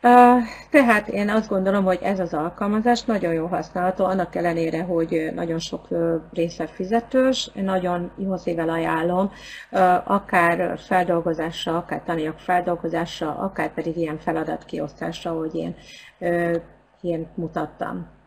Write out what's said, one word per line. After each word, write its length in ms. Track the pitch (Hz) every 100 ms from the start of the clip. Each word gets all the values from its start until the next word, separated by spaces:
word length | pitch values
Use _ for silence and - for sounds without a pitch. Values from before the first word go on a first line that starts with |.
Ö, 340 | 240 247 247 247 233 - -
tehát 380 | 302 247 214 214
én 220 | 196 208
azt 200 | 220 214
gondolom, 340 | 196 190 202
hogy 160 | 190 180
ez 180 | 196 196
az 140 | 175
alkalmazás 680 | 160 160 175 202 214 226 240
nagyon 300 | - 214 175
jól 140 | 165 165
használható, 580 | 175 160 185 180 185 190
annak 300 | 190 170 175
ellenére, 480 | 170 165 165 160
hogy, 300 | 180 170 165
ö, 180 | 170 160
nagyon 280 | 170 170 165
sok, 260 | 165 - -
ö, 260 | 175 170 165 160
része 340 | - 170 165 160
fizetős. 840 | - 185 226 233 262 262 254 -
Én 100 | -
nagyon 480 | 190 190 180 175 175 -
jó 180 | 196 185
szívvel 340 | - 165 165
ajánlom, 640 | 165 160 165 165 180 196 - - - -
ö, 80 | 196 185 180 -
akár 760 | 196 196 185 170 170 175 -
feldolgozásra, 960 | - 185 175 170 170 165 165 170 - 165
akár 240 | 170 156 -
tananyag 320 | 170 156 156
feldolgozásra, 960 | - 180 175 170 170 165 170 - 156 147
akár 380 | 190 190 208
pedig 240 | - 165 165
ilyen 220 | 160 156
feladatkiosztásra, 1120 | - 160 156 160 - 165 151 - 170 165 175
ahogy 240 | 165 160 160
én, 200 | 165 175 - - - _
ö, 380 | 175 170 170 170 170 - _ _
én 260 | 175 165 160 -
mutattam. 720 | 165 165 151 - - 185 170 -